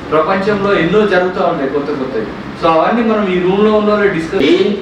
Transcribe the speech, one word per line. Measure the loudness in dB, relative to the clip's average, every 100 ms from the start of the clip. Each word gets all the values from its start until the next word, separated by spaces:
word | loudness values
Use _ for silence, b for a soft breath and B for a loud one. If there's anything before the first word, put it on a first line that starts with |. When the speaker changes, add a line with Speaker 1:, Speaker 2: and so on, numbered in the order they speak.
| -4
Speaker 1:
ప్రపంచంలో | 0 0 0 0 0 0 0
ఎన్నో | 2 2 2
జరుగుతూ | 2 0 0 -2
ఉంటాయి, | -2 -2 -4
కొత్త | -4 -6
కొత్తవి. | -4 -6 -6 -8 -12 -4
So | 0 2
అవన్నీ | 2 0 0
మనం | 0 0 0
ఈ | 0
రూమ్లో | 2 4 2
ఉన్న | 2
వాళ్ళు | 2 2 0
డిస్కస్ | -2 0 2
Speaker 2:
మెయిన్ | 4 2 0